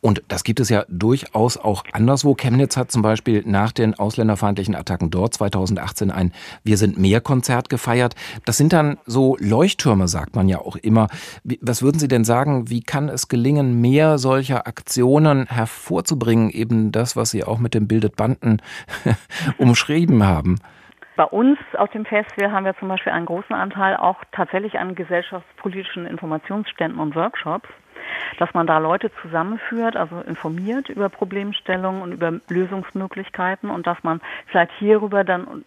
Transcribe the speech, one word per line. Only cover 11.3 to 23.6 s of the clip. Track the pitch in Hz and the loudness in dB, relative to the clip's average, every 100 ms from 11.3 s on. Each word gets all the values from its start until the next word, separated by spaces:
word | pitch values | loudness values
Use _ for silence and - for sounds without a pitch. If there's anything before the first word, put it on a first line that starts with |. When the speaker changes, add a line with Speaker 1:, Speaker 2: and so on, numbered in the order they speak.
| - | -16
Speaker 1:
Wie, | - 123 | -8 -6
was | 117 120 | -2 0
würden | 131 156 | 2 2
Sie | 147 | 2
denn | 127 | 2
sagen, | 110 117 143 135 117 | 4 2 2 0 -2
wie | 120 | -6
kann | - 147 147 | -4 -4 -4
es | 131 - | -6 -2
gelingen, | 123 123 147 139 120 | 0 2 2 2 2
mehr | 120 139 156 151 | 4 6 6 4
solcher | 131 135 131 127 - | 2 0 0 -2 -4
Aktionen | - - - 123 143 156 139 127 | -12 -6 0 4 6 6 4 0
hervorzubringen? | 120 113 - - 175 - 147 117 117 110 | -2 -4 -6 -6 -4 -2 -2 2 4 4
Eben | - 113 117 107 | 0 0 2 2
das, | 107 120 - | 0 -2 -2
was | 113 | -2
Sie | 107 | -2
auch | - 113 | -2 -2
mit | 117 | 0
dem | 117 107 | 0 2
Bildet | 110 107 - | 2 0 0
Banden | 110 131 120 110 - - - - - | 0 0 2 0 0 -18 -14 -4 -2
<laughs> | 113 - - 160 - | -2 -4 -6 -4 2
umschrieben | 127 120 - 151 170 123 101 | 4 4 2 2 4 6 6
haben. | 82 80 92 - - - _ - - | 4 2 -2 -4 -20 -20 _ -20 0
Speaker 2:
Bei | 165 | 0
uns | 202 247 285 - - | 4 4 2 0 -2
auf | 202 | -2
dem | 220 214 | -2 -2
Festival | 208 208 - 202 | -2 -2 -2 -2
haben | 202 190 | 0 -2
wir | 190 | -4
zum | 190 | -6
Beispiel | 190 - | -4 -4
einen | 170 170 | -4 -4
großen | 170 202 | -8 -6
Anteil | 214 | -6